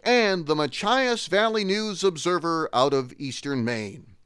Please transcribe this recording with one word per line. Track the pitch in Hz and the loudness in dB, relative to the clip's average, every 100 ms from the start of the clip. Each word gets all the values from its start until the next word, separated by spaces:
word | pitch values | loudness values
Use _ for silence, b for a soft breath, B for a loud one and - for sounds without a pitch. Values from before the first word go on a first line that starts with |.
and | 208 247 214 190 147 | 2 4 4 0 0
the | |
Machias | 151 147 - 202 254 254 233 - | 0 0 -2 0 2 2 -2 0
Valley | 190 226 220 | 2 2 0
News | 196 202 220 185 | 0 -2 -2 0
Observer | 196 160 170 180 165 165 156 | 0 0 -2 0 0 -2 0
out | 123 139 | 2 4
of | 135 127 - | 2 -2 -8
Eastern | 139 - 143 139 | -10 -8 -6 -2
Maine. | 117 117 104 127 - - | -2 -2 -6 -12 -20 -20